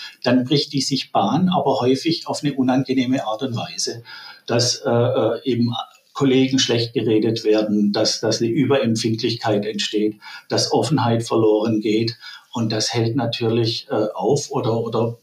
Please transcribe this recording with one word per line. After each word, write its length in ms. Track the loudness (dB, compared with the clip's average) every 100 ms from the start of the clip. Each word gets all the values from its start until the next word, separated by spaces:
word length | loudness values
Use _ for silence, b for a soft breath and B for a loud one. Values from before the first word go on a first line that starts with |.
| B B
Dann 220 | 2 2 2
bricht 260 | 0 0
die 100 | -4
sich 300 | -2 -4 -2
Bahn, 380 | 0 2 2 2
aber 320 | 2 0 2
häufig 460 | 2 2 0 -4 -4
auf 160 | -4
eine 100 | -2
unangenehme 720 | 0 2 2 2 0 0 0 -2
Art 180 | -4
und 140 | -4 -6
Weise, 460 | -6 -6 -6 -8 B B B B -2
dass, 300 | 0 2 -2 0
äh, 40 |
äh, 520 | 2 2 2 0 0
eben 300 | -2 0 0 -2 -10 _ _
Kollegen 460 | 0 2 4 4 2
schlecht 340 | 2 0 0
geredet 500 | 0 2 2 2 0
werden, 500 | 2 2 2 2 2
dass, 260 | 2 0 0
dass 220 | -2 0
eine 100 | 0
Überempfindlichkeit 1120 | 2 2 2 2 0 0 0 -2 -2 -2 0 -2
entsteht, 540 | -4 -2 0 0 -2 B B -4
dass 220 | -4 0
Offenheit 520 | 0 2 2 2 0
verloren 580 | 0 2 4 4 2 0
geht. 360 | 0 0 0 -6 B B B
Und 180 | -4 -2
das 220 | -2 -2
hält 220 | 0 0 0
natürlich, 720 | -2 -2 0 0 0 -4 -4
äh, 180 | -4 -2
auf 380 | -2 0 0 -2
oder, 260 | -4 -2 -2
oder 400 | -2 -2 -2 -4